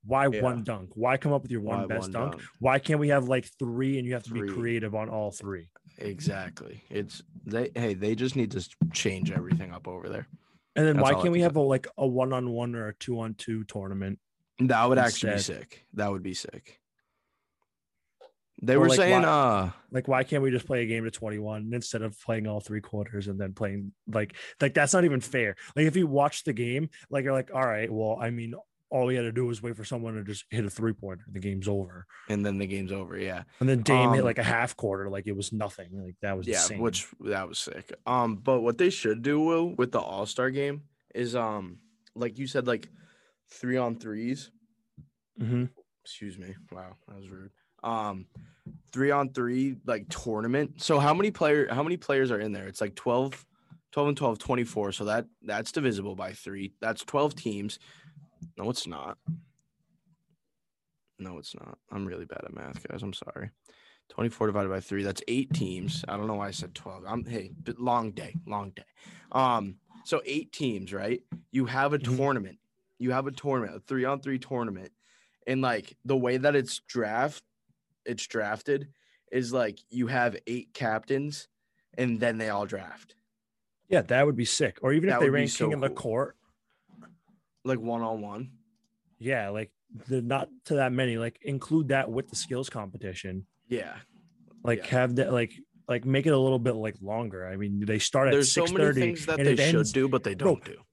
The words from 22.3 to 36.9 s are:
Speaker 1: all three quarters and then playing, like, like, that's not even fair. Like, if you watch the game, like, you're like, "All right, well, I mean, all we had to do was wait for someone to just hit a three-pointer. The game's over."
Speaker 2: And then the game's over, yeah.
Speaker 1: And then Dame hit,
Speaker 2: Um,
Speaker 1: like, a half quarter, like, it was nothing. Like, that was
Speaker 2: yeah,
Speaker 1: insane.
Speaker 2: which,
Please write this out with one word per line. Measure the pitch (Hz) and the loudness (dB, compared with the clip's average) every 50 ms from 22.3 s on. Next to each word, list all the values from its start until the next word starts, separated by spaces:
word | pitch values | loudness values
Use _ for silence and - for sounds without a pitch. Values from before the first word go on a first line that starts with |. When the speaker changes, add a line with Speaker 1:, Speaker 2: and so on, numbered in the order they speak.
| 113 113 107 | -2 -2 -2
Speaker 1:
all | 107 104 104 | -2 -4 -4
three | - - 107 107 | -6 -6 -6 -6
quarters | 101 - - 104 101 107 113 101 95 | -6 -6 -6 -6 -6 -4 -6 -6 -6
and | 101 98 98 | -4 -4 -4
then | 101 95 95 | -4 -6 -4
playing, | - 113 98 98 101 101 98 - _ _ | -4 -4 -2 -2 -4 -8 -8 -12 _ _
like, | 107 107 110 107 101 - - - - - _ | -4 -2 -2 -2 -2 -6 -16 -16 -16 -2 _
like, | 143 139 | 0 4
that's | 135 165 147 131 | 4 4 4 6
not | 190 185 175 | 6 6 6
even | 165 139 127 | 6 4 2
fair. | - - - 127 117 104 95 - - - - | 0 0 -2 0 0 0 -2 -6 -14 -6 2
Like, | 147 156 | 4 4
if | 160 143 | 6 6
you | 190 180 | 4 4
watch | 151 135 143 143 147 - - - | 4 6 4 4 4 2 -2 -4
the | 160 | -4
game, | 117 104 120 120 123 139 160 151 - - - _ | -2 -2 -2 -2 0 -2 -2 -4 -6 -14 -12 _
like, | 139 139 127 | -2 0 0
you're | 139 | 2
like, | 135 131 127 - | 0 0 0 -2
"All | - 131 131 | 0 0 2
right, | 120 110 107 110 113 | 2 2 0 -2 -2
well, | 110 110 110 107 113 117 | -2 -2 0 0 0 -2
I | 117 117 | -2 -4
mean, | 120 117 117 113 117 - - _ _ _ _ _ | -4 -4 -6 -8 -10 -12 -16 _ _ _ _ _
all | - 131 123 | 0 2 2
we | 127 127 | 2 2
had | 127 | 0
to | 120 117 | 0 0
do | 113 123 127 | 0 0 0
was | 120 120 107 | 0 -2 -4
wait | 107 120 117 | -6 -8 -8
for | 104 107 | -8 -8
someone | - 131 117 117 113 110 | -8 -6 -6 -6 -6 -6
to | 110 | -6
just | 101 101 104 98 - _ | -6 -6 -8 -10 -10 _
hit | 107 117 107 | -4 -2 -2
a | 101 | -2
three-pointer. | - - 110 113 107 - - 98 92 87 - - | -2 0 0 0 0 -2 -6 -10 -10 -10 -14 -12
The | 98 98 | -12 -6
game's | 92 101 98 98 92 | -4 -4 -4 -2 0
over." | 104 101 98 95 87 90 87 90 _ - - - - | 0 0 0 -2 -4 -10 -18 -20 _ -20 -20 -6 -4
Speaker 2:
And | 107 101 101 | -2 0 0
then | 101 98 98 | 0 0 -2
the | 101 95 | -2 -2
game's | 98 98 98 92 | -4 -6 -4 -6
over, | 98 98 92 85 90 92 | -6 -6 -8 -8 -8 -6
yeah. | 95 95 92 90 - _ _ - | -6 -6 -6 -8 -10 _ _ 0
Speaker 1:
And | 127 131 | 2 4
then | 135 120 | 4 4
Dame | 110 143 135 127 127 123 | 4 4 6 6 8 6
hit, | 123 135 | 6 6
Speaker 2:
Um, | 131 | 4
Speaker 1:
like, | 120 110 127 | 2 2 2
a | 113 | 0
half | 110 117 117 120 123 - | 2 2 2 0 -2 -4
quarter, | - - 107 98 98 98 98 | -4 -2 -2 -2 -2 -4 -4
like, | 98 98 95 | -6 -4 -4
it | 104 101 | -4 -4
was | 98 101 - | -4 -4 -4
nothing. | 113 107 107 101 - - 92 87 92 101 | -4 -4 -4 -6 -8 -12 -16 -14 -12 -12
Like, | 95 92 90 _ | -12 -12 -12 _
that | - 101 98 | -4 -4 -4
was | 95 92 | -2 -2
Speaker 2:
yeah, | 120 107 92 | 0 0 0
Speaker 1:
insane. | 85 - 110 101 | 0 0 0 0
Speaker 2:
which, | 117 113 | 0 0